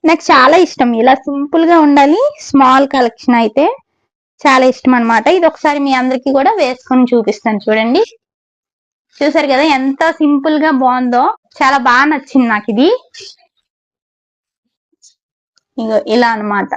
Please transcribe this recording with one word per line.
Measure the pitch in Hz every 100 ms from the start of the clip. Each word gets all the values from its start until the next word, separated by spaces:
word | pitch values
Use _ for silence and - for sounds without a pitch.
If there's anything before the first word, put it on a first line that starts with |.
| 320
నాకు | 320 -
చాలా | 294 254 330 349
ఇష్టం | - 247 233
ఇలా | 240 262 -
సింపుల్ | 285 285 330 330
గా | 339 302
ఉండాలి. | 285 277 349 571 587 -
స్మాల్ | 277 262 262 277
కలెక్షన్ | 269 240 - - 240
అయితే | 226 220 330 539 _ _ _ _ _ _
చాలా | 294 262 262
ఇష్టం | 247 - 247
అనమాట. | 233 233 226 359
ఇది | 330
ఒకసారి | - 311 294 277
మీ | 262
అందరికీ | 254 262 262 269
కూడా | 294 440
వేసుకొని | 269 254 - 254 247
చూపిస్తాను | 240 214 - 226 214 208
చూడండి. | 220 226 285 453 _ _ _ _ _ _ _ _ _ _ _
చూసారు | 285 302 294
కదా | 262 311 277
ఎంత | 262 277 320 320
సింపుల్ | 302 285 302 302
గా | 311 269
బాగుందో, | 254 254 254 240 294 453 _ -
చాలా | 269 277 247
బాగా | 247 285
నచ్చింది | 302 - 269 240
నాకు | 214 208
ఇది. | 214 311 494 _ - 392 - _ _ _ _ _ _ _ _ _ _ _ _ _ _ _ _ _ _ _ _ _ _ _ -
ఇగో | 226 220 - 226
ఇలా | 233 226
అనమాట. | 208 202 -